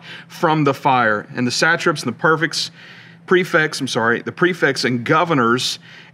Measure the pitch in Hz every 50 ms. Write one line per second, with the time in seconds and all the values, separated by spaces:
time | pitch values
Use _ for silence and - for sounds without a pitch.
0 | - - - - - - - - - 165 156 156 147 139 135 - - 147 131 123
1 | 120 110 107 104 - - - - 123 123 120 - 170 160 165 170 - 175 160 147
2 | - 127 113 - - 165 160 151 165 160 - - - - - - - - - -
3 | - - - - - - 185 180 185 180 - 165 156 156 160 - 139 123 - 123
4 | 113 117 117 - - 117 - - 175 180 180 - 170 143 127 - - 117 127 120
5 | 117 135 156 160 175 170 160 135 120 113 120 127 127 - - - - - - -
6 | - -